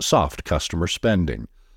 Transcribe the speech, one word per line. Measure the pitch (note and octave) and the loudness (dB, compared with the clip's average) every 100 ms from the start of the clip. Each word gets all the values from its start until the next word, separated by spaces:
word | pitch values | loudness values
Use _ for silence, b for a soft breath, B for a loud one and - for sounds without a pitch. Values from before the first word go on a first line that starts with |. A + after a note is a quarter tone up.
soft | - C#3+ D2 - | 0 2 2 -2
customer | - D#2+ - E2+ E2+ | -2 -2 -2 -2 -2
spending. | - A#2 G2+ E2+ G#1+ G#1+ _ - | 0 2 2 2 -2 -10 _ -20